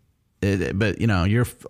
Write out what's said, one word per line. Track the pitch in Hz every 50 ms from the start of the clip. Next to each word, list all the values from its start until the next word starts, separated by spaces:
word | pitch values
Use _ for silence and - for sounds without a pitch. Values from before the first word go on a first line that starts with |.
| _ _ _ _ _ _ _ _
it, | - 101 98 95 80 65 -
but, | 95 110 104 - -
you | 104
know, | 117 101 92 -
you're | 101 107 117
f-, | 120 - - - -